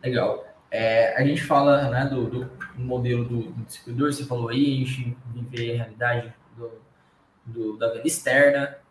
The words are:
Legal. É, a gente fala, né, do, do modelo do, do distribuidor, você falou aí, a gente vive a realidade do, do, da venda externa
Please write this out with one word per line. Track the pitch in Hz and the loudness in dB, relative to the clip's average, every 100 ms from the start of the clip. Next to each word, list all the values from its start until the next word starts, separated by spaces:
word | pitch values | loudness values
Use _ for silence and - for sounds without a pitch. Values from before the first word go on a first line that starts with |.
| 127 | 0
Legal. | 123 95 - - - _ | 0 0 -2 -8 -20 _
É, | 110 113 113 113 - | -2 2 4 4 4
a | |
gente | 139 160 | 2 2
fala, | - 143 143 143 135 | 2 4 6 6 4
né, | 123 135 | 0 -2
do, | 135 113 | -2 -4
do | 123 127 - - - | -4 -8 -12 -14 -8
modelo | 123 123 123 120 | -4 -2 0 0
do, | 120 120 113 | -2 -4 -6
do | 120 | -10
distribuidor, | 113 - - 120 147 | -12 -14 -10 0 0
você | 139 | 0
falou | 131 123 113 | -4 -4 -2
aí, | 117 143 | 2 2
a | 135 | 2
gente | 127 - 120 120 120 | -2 -4 -6 -8 -10
vive | 117 117 117 117 | -12 -10 -6 -4
a | 117 | -2
realidade | 113 110 120 120 117 - _ 113 | -4 -2 0 0 -4 -14 _ -16
do, | 117 113 _ _ _ _ _ _ | -16 -16 _ _ _ _ _ _
do, | - 113 110 107 | -14 -6 -6 -2
da | 113 | -2
venda | 113 156 | 0 -2
externa | 160 - 131 143 143 143 - _ | -2 2 6 6 4 -2 -8 _